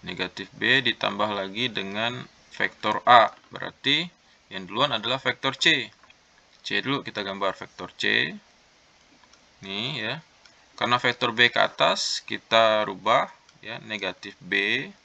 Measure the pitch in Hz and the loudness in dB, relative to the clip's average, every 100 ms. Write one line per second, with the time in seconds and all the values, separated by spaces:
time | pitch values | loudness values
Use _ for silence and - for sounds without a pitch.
0 | - 90 92 - 95 - 107 131 120 107 | -10 -6 -8 -8 -14 -4 2 2 2 -2
1 | 104 101 107 101 98 101 123 101 98 101 | -4 -2 -2 -2 -6 -6 -6 -6 -8 -6
2 | 117 127 - _ _ - 98 - 107 107 | -6 -6 -14 _ _ -6 -6 -4 -4 0
3 | - 120 104 - _ - 92 - 135 147 | 8 8 8 0 _ -14 -14 -6 0 0
4 | 175 _ _ _ _ 95 90 107 143 113 | -2 _ _ _ _ -14 -8 -2 0 0
5 | 110 131 127 123 135 131 170 147 110 _ | -4 -2 -2 -2 -4 2 2 2 -2 _
6 | - _ _ _ _ _ - 101 117 139 | -20 _ _ _ _ _ -4 -4 -2 -4
7 | - 107 98 98 98 - - - 90 - | -4 -8 -8 -4 -4 -4 -14 -12 -14 -2
8 | 104 110 139 208 _ _ _ _ _ _ | 2 2 0 -6 _ _ _ _ _ _
9 | _ _ _ _ _ _ 95 98 123 147 | _ _ _ _ _ _ -12 -8 -6 -6
10 | 110 147 - _ - _ _ - 117 123 | -6 -8 -12 _ -20 _ _ -8 0 2
11 | 127 120 123 113 120 110 104 - 151 196 | 0 0 -2 4 4 6 0 2 0 2
12 | - - - 107 _ 113 113 107 104 95 | -2 -6 -8 -12 _ 4 4 4 0 -4
13 | 101 127 - - _ _ 104 117 113 107 | 2 2 0 -8 _ _ -16 -14 -10 -6
14 | 95 85 101 - 90 98 101 120 170 - | -6 -8 -14 -16 -4 0 0 -2 -4 -14